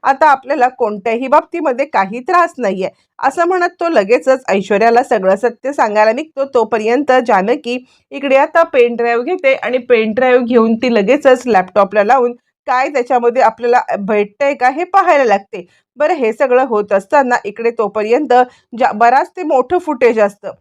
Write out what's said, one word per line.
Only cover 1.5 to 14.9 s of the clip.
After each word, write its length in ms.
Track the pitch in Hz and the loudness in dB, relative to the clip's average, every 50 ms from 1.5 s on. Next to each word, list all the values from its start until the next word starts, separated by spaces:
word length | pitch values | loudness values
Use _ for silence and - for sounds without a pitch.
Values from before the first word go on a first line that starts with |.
| - 339 320 302 254 240 277 | -8 -6 -4 -4 -2 -2 -4
काही 340 | 311 - 208 196 185 208 240 | -4 -2 -2 -2 -2 -4 -10
त्रास 340 | 247 - 359 349 349 339 339 - | -6 -2 0 0 0 0 -2 -6
नाहीये." 300 | 240 202 190 190 185 - _ _ _ _ _ - | -4 -4 -4 -4 -6 -8 _ _ _ _ _ -4
असं 280 | - 277 277 - 339 339 | -4 -4 0 0 -2 0
म्हणत 260 | 370 359 349 359 359 _ | 0 -2 -2 -4 -4 _
तो 80 | 339 339 | -6 0
लगेचच 560 | 330 240 196 196 240 277 294 262 262 262 262 - | 0 0 2 2 0 0 2 0 -2 -2 0 -4
ऐश्वर्याला 540 | 190 196 190 196 214 202 220 233 233 233 240 | -4 -4 -2 -2 0 2 2 4 4 2 2
सगळं 340 | 240 254 214 185 190 190 | 2 -2 0 2 0 0
सत्य 360 | 196 240 240 233 _ _ 262 285 | 0 0 -4 -4 _ _ -8 -2
सांगायला 400 | - 262 220 208 214 214 220 220 | -2 -2 0 2 2 2 2 2
निघतो. 320 | 254 320 311 _ 277 269 269 - | -2 -6 -10 _ -8 -8 -2 0
तोपर्यंत 580 | 247 220 220 240 226 214 220 233 269 294 - 254 254 247 | -2 0 0 -2 -4 -2 0 -2 -2 0 2 2 2 2
जानकी 520 | 226 226 190 185 208 254 302 - 240 240 254 254 _ _ _ _ _ 269 | 2 0 0 2 0 -2 -4 -4 -8 -8 -8 -10 _ _ _ _ _ -14
इकडे 240 | 277 277 277 269 | -10 -4 0 2
आता 260 | 269 285 320 - 339 330 330 330 | 2 2 2 2 0 0 2 2
पेन 240 | 269 240 240 240 | 2 2 2 2
ड्राईव्ह 280 | 226 233 233 233 233 247 | -2 -2 -2 0 -2 -2
घेते 300 | 277 370 370 - 269 269 | -4 -6 -2 0 0 0
आणि 220 | - - 220 247 254 | 0 -2 -4 -4 -6
पेन 320 | 247 - 247 226 220 220 220 | 0 0 0 0 2 0 -2
ड्राईव्ह 300 | 233 254 254 247 254 254 | 0 0 2 2 2 2
घेऊन 300 | 226 254 240 226 226 226 | 2 2 2 2 2 0
ती 180 | 226 262 254 233 | -2 -2 0 0
लगेचच 480 | 208 196 190 254 294 - 277 254 247 - | 0 2 2 0 2 4 4 2 2 2
लॅपटॉपला 580 | 254 220 185 185 185 _ 214 202 196 202 214 202 | 0 0 0 0 0 _ 0 0 0 2 0 2
लावून 280 | 208 262 269 240 240 240 _ _ _ _ _ _ | 2 2 2 2 0 -4 _ _ _ _ _ _
काय 220 | - 254 254 262 330 | -4 -2 -2 -2 -2
त्याच्यामध्ये 540 | 294 311 240 - 269 247 233 240 226 262 233 | -2 -4 -2 0 -2 0 0 0 0 2 0
आपल्याला 380 | 220 220 - 233 240 240 247 - - 131 208 | 0 0 -2 -2 0 0 0 0 -2 -8 -8
भेटतंय 540 | 202 190 220 208 202 208 208 _ 190 277 285 | -4 -2 -2 -2 -2 -4 _ _ -2 -2 -2
का 140 | 226 247 254 | 0 -2 -2
हे 140 | 269 294 349 | -2 -2 -8
पाहायला 400 | 359 | -2